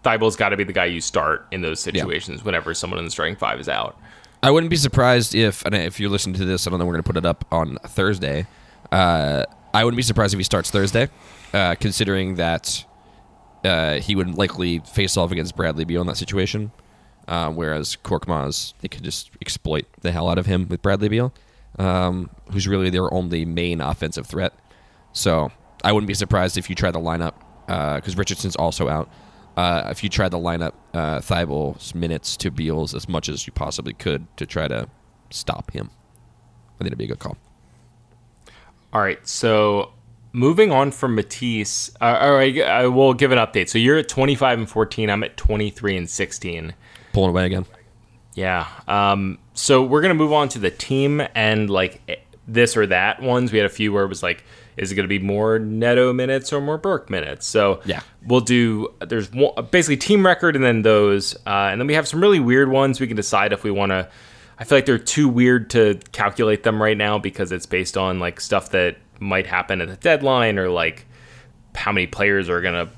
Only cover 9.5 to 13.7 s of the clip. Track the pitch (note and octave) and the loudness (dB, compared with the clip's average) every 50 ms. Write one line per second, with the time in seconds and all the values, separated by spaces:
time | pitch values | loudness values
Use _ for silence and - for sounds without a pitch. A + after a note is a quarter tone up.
9.5 | - - _ - - G#2+ A2+ A#2+ A#2+ A#2+ B2+ A#2 G#2+ A2+ G#2+ G2 G2+ F#2+ F#2+ - | -10 -20 _ -2 0 2 2 2 0 0 -2 0 2 2 2 2 0 -2 -2 0
10.5 | - F#2 E2 - - G2+ G2 G2 G2+ A2+ C3+ C#3+ - - - - - - - - | 0 -2 -2 0 0 0 0 2 2 0 0 -2 -6 -18 -20 -20 -20 -20 -14 -4
11.5 | - G2+ F#2+ F2 E2+ - - G#2+ F#2 - A2 G2 G2 F#2+ F#2 F#2 F#2 F2 E2+ E2 | -2 0 0 0 0 0 -2 -2 -2 -2 -2 0 0 -2 -2 -4 -2 -2 0 0
12.5 | E2 E2 - - - - - _ _ _ _ - _ _ _ _ _ _ _ _ | -2 -2 -4 -6 -8 -8 -10 _ _ _ _ -20 _ _ _ _ _ _ _ _
13.5 | _ _ - F#2+ | _ _ -2 0